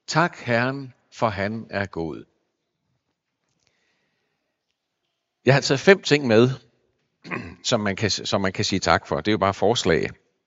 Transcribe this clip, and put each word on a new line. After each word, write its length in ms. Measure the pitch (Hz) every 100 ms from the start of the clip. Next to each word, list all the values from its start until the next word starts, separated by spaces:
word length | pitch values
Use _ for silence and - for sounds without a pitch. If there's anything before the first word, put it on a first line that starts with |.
| -
"Tak 300 | 156 170 -
Herren, 560 | - 117 123 139 131 - _
for 160 | - 117
han 380 | 98 98 113 110
er 160 | 98 98
god." 380 | 85 82 60 - _ _ _ _ _ _ _ _ _ _ _ _ _ _ _ _ _ _ _ _ _ _ _ _ _ _ _ _ _ _ _
Jeg 100 | 120
har 60 | 139
taget 200 | - 139
fem 220 | - 196
ting 240 | - 147 135
med, 240 | 110 123 135 _ _ _ _ _
<clears throat> 600 | _ - 87 87 87 -
som 100 | 117
man 160 | 104 95
kan, 140 | 104
som 300 | - - 104
man 120 | 95
kan 120 | 95
sige 160 | 104 95
tak 260 | 87 85 -
for. 100 | 76
Det 120 | 90
er 40 |
jo 60 | 107
bare 160 | 95
forslag. 560 | 95 98 117 98 76 50 - _ _